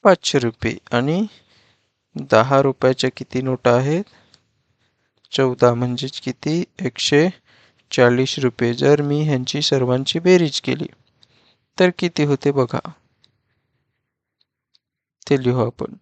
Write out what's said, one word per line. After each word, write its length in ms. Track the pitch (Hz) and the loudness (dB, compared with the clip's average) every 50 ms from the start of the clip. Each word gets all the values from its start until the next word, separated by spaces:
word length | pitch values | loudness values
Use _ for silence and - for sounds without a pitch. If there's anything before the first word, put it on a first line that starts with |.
| _ | _
पाचशे 360 | 208 180 - - - - 143 | 4 2 4 0 -2 -2 0
रुपये. 380 | 123 117 110 _ - 113 113 - _ - | -2 -2 -4 _ -8 -6 -6 -8 _ -4
आणि 340 | - 120 127 143 160 185 220 208 - _ _ _ _ _ _ _ _ _ _ _ _ _ _ _ _ - 135 139 | -2 -2 0 0 -2 -2 -4 -6 -8 _ _ _ _ _ _ _ _ _ _ _ _ _ _ _ _ -14 -4 2
दहा 300 | - 110 117 135 139 135 | 2 2 4 4 2 2
रुपयाच्या 480 | 139 139 131 _ - 131 131 - - 131 _ | 2 0 -2 _ 0 0 0 0 -4 -6 _
किती 260 | - - _ - 127 | -8 -16 _ -6 -6
नोटा 340 | 131 131 131 - _ 123 120 | -4 -4 -6 -2 _ 2 2
आहेत? 280 | 123 135 143 156 175 208 _ _ _ _ _ _ _ _ _ _ _ _ _ _ _ _ _ _ _ _ _ _ _ _ _ | 2 2 0 -2 -4 -4 _ _ _ _ _ _ _ _ _ _ _ _ _ _ _ _ _ _ _ _ _ _ _ _ _
चौदा, 420 | - - 135 127 123 - 127 123 120 | -2 0 0 0 2 2 2 2 2
म्हणजेच 460 | 120 123 123 123 120 135 135 - - | 2 -2 -4 -4 -6 -8 -10 -12 -10
किती? 420 | - 131 - _ - 147 156 175 180 _ _ - | -10 -10 -10 _ -6 -4 -4 -4 -4 _ _ -8
एकशे 480 | 190 127 - - - - 151 147 160 185 - _ _ _ _ _ _ _ _ _ _ _ | -8 -8 -6 -6 -2 2 4 4 4 2 -2 _ _ _ _ _ _ _ _ _ _ _
चाळीस 460 | - - 123 123 123 123 131 131 - - | 0 2 4 4 4 2 0 -2 -4 -2
रुपये. 340 | 135 123 - - 120 117 120 | -2 -2 -2 0 -2 -2 -2
जर 280 | 127 139 139 147 147 | 0 2 2 4 2
मी 200 | 147 143 143 147 | 2 -2 -2 -2
ह्यांची 400 | 151 156 143 127 127 - - 147 | 0 0 -2 -2 -4 -6 -6 -4
सर्वांची 580 | 147 - 160 135 127 127 127 127 135 - - 165 | -2 0 0 0 0 0 0 -2 -2 -4 -6 0
बेरीज 400 | 170 180 185 180 170 147 - - | 4 4 4 4 4 0 -2 -4
केली 260 | - - - 147 - - _ _ _ _ _ _ _ _ _ _ _ _ _ _ _ _ _ | -4 -4 -4 -4 -6 -12 _ _ _ _ _ _ _ _ _ _ _ _ _ _ _ _ _
तर 120 | - 185 180 175 | 2 2 2 2
किती 260 | - 180 170 _ - 151 | -2 -6 -4 _ -2 0
होते 280 | 143 143 - - 143 | 0 0 0 0 0
बघा, 280 | 143 139 127 117 - - _ 170 160 _ _ _ _ _ _ _ _ _ _ _ _ _ _ _ _ _ _ _ _ _ _ _ _ _ _ _ _ _ _ _ _ _ _ _ _ _ _ _ _ _ _ _ _ _ _ | 0 0 -2 -2 -4 -8 _ -10 -20 _ _ _ _ _ _ _ _ _ _ _ _ _ _ _ _ _ _ _ _ _ _ _ _ _ _ _ _ _ _ _ _ _ _ _ _ _ _ _ _ _ _ _ _ _ _
ते 160 | - 143 135 127 | 0 0 2 2
लिहू 220 | 123 127 127 113 | 0 0 0 -2
आपण 280 | 117 - - 131 - - - | -4 -4 -8 -12 -12 -12 -18